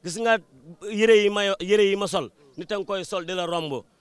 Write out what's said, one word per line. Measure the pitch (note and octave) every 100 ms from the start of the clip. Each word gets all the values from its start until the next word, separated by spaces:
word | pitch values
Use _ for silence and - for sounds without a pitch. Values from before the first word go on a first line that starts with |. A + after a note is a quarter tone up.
Gis | F#3+ F3+
nga | A#3 A3+ - C3 C#3+ E3+ G#3
yére | G#3 A3 A3
yi | G3+
ma | G3+ G3+
yo-, | G3
yére | F3+ G#3+
yi | G3+ G3
ma | G3+
sol, | G3 B2 _ _ -
nit | F3+
a | G#3
ngi | F#3+
koy | G3
sol | F3 F#3+ E3+
di |
la | F#3 E3+
romb. | F3 D#3 C3 - _